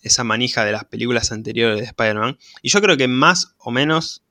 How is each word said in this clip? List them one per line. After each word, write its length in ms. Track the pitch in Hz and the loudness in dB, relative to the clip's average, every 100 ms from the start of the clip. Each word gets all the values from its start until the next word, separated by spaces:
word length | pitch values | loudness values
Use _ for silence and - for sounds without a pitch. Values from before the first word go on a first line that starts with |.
esa 220 | 117 - | 0 0
manija 420 | 117 110 123 - 107 | 0 0 0 0 0
de 60 | |
las 140 | 107 - | -2 -6
películas 460 | 110 117 120 - | -6 -2 -2 -2
anteriores 460 | 110 110 113 117 107 | -6 -6 0 0 0
de 60 | 123 | -6
Spider-Man, 540 | - 110 107 113 139 - - | -2 0 0 -2 -6 -18 -10
y 60 | 120 | 0
yo 120 | 202 | 2
creo 160 | 202 151 | 4 2
que 100 | 127 | 2
más 460 | 127 151 180 - _ | 4 4 2 -2 _
o 100 | - | -6
menos 540 | 120 147 160 160 - _ | -2 0 0 -2 -14 _